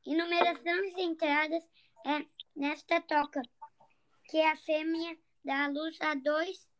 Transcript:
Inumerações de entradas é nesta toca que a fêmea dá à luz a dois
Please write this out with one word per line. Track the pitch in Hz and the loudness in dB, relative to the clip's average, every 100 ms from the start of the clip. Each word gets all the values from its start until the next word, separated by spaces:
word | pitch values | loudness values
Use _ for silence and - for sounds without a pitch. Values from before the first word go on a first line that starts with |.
Inumerações | - 320 339 339 349 320 339 349 392 | 0 0 2 4 4 2 -2 0 -2
de | 359 | -2
entradas | 349 320 311 294 311 330 - _ _ _ | -4 0 0 2 2 -2 -6 _ _ _
é | 262 294 294 - - 302 | -4 -4 -4 -16 -16 -6
nesta | 285 302 - 339 | -4 -4 0 -2
toca | 330 302 294 285 247 _ - _ - _ _ _ - | 2 0 2 -4 -8 _ -20 _ -20 _ _ _ -2
que | 311 | 2
a | 311 311 | 2 0
fêmea | - 311 320 330 330 330 _ _ | -2 0 0 -2 -4 -8 _ _
dá | 269 269 285 | -4 -2 0
à | |
luz | 285 320 320 | -2 -6 -4
a | 311 | -4
dois | 285 269 302 349 370 - | 0 0 0 -2 -6 -18